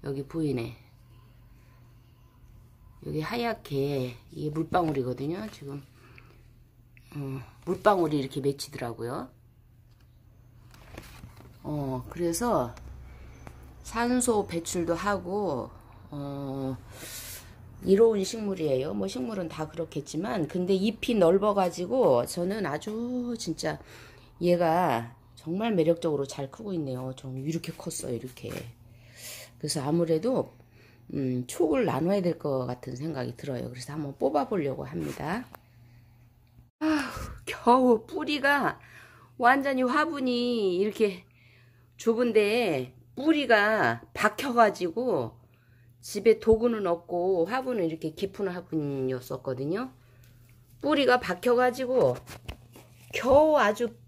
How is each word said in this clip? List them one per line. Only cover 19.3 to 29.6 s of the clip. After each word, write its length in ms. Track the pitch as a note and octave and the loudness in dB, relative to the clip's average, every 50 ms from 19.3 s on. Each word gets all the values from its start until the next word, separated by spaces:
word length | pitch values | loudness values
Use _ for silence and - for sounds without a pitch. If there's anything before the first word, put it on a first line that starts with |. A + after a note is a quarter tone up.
| A3 G3 F3 D#3+ | -4 -6 -6 -8
다 200 | D#3+ D#3 D#3 D#3 | -6 -8 -8 -8
그렇겠지만, 800 | - E3+ E3 D#3 - D3+ C3+ - - D3+ F3+ A#3 B3 G#3 D3+ C#3 | -6 -8 -10 -6 -8 -10 -10 -6 -6 -6 -6 -4 -2 -4 -4 -2
근데 260 | - F#3 F3+ F3+ G3 | -2 -4 0 2 2
잎이 420 | F#3+ F#3+ A3+ A3+ - - - A#3+ G#3+ | 2 2 0 -2 -2 -2 0 4 6
넓어가지고 1080 | F3+ D#3+ F3+ G3 G3 G#3+ G3+ G3 F#3 F3+ - - F3+ F3+ A#3 C4 A#3+ E3+ C3 A#2+ B2 | 6 6 6 6 4 4 2 2 2 0 -2 -6 -6 -2 0 4 6 6 6 6 4
저는 400 | - - F3 F3 F#3 G3+ A3 G3 | 0 -2 -4 -2 -2 -2 -2 -2
아주 680 | D3 C#3 D#3 - G#3+ G#3+ A3 A#3 A#3+ B3+ B3 B3 A#3+ A#3+ A3+ | -2 -4 -4 -6 -6 -6 -6 -6 -4 -4 -4 -4 -4 -6 -6
진짜 400 | - - D#3 - - D#3+ E3 D3+ - - - - - - - - - - - - E3+ | -6 -6 -6 -4 -4 -4 -4 -6 -10 -18 -20 -20 -20 -20 -20 -20 -20 -20 -10 -2 2
얘가 760 | F3 F3 E3+ F3 E3 D#3+ F3 F3+ E3 B2 A#2 A#2 A#2 - - _ - - | 4 4 4 4 4 4 4 4 4 2 0 -2 -4 -12 -20 _ -20 -20
정말 380 | - - D#3 E3 G3 A3 A#3 A3 | -14 -8 -6 -4 -2 0 0 2
매력적으로 540 | F3+ D#3+ D#3+ E3+ E3 - E3 D3+ C#3 C#3 | 4 4 4 4 2 2 -2 0 0 -2
잘 240 | C3+ - - C#3 C3 | -4 -6 -8 -8 -10
크고 240 | - - A3+ G#3 F#3+ | -10 -12 -10 -6 -6
있네요. 400 | E3+ D3+ C3+ B2+ B2+ C3 C3 C3 | -4 -4 -4 -6 -6 -6 -8 -10
좀 220 | C3 - C3+ B2+ C3 | -10 -12 -10 -10 -6
이렇게 340 | C3 D3+ D#3+ F3 E3+ - D#3+ | -6 -4 -4 -4 -4 -8 -12
컸어요, 420 | - - E3+ - - - C3 B2 | -10 -10 -10 -8 -8 -6 -6 -6
이렇게. 360 | A2+ A#2+ B2+ B2 - - G#2 F2+ - - A#2 - - - - - - - - - - - - - - - - - | -6 -6 -10 -14 -12 -12 -10 -10 -10 -12 -14 -18 -20 -20 -20 -20 -20 -20 -20 -20 -18 -16 -16 -16 -16 -18 -20 -16
그래서 240 | - | -10